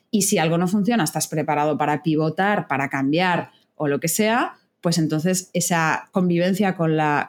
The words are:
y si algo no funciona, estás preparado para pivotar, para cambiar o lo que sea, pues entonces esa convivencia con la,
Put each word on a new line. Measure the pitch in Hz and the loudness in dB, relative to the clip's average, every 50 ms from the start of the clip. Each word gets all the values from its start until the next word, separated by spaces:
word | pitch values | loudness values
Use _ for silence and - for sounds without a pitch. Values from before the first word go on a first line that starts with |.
| _ _ | _ _
y | - 208 | -2 0
si | 185 - 208 180 | 0 2 2 2
algo | 160 165 165 | 2 2 2
no | 170 180 | 0 0
funciona, | 175 190 214 190 214 240 226 156 | 0 0 0 0 2 0 0 0
estás | 151 - 156 - - | -2 -2 -4 -6 -4
preparado | - 156 147 156 147 143 147 156 151 | -4 -4 -2 -2 0 0 0 0 0
para | 143 151 143 151 147 | 0 0 0 -2 -2
pivotar, | - 165 156 151 156 156 156 - 190 202 208 202 160 | 0 0 0 0 0 -2 0 0 0 0 0 -2 -2
para | - 143 135 139 139 | -4 -4 -4 -4 -4
cambiar | - 135 135 135 147 170 185 180 175 156 131 - _ _ _ _ _ | -2 -2 0 0 2 2 2 2 0 0 -2 -6 _ _ _ _ _
o | - 151 | -4 -2
lo | 143 143 139 | -2 0 0
que | 165 165 | -2 -2
sea, | - - 214 214 226 247 320 - - _ _ _ _ _ | 0 0 0 2 2 0 -2 -4 -6 _ _ _ _ _
pues | - 175 165 | -2 0 0
entonces | 175 156 143 156 156 151 185 185 180 - - | 0 0 0 0 0 0 0 -2 -2 -4 -4
esa | - 180 170 - 180 165 160 160 135 - - - | -4 -4 -2 0 0 2 2 0 0 -2 -4 -4
convivencia | - 196 180 180 170 170 175 185 196 190 214 190 180 | -2 0 2 2 2 2 2 0 0 0 0 0 0
con | - 165 160 156 | 0 0 0 2
la, | 156 156 151 147 139 - | 2 2 2 0 0 -2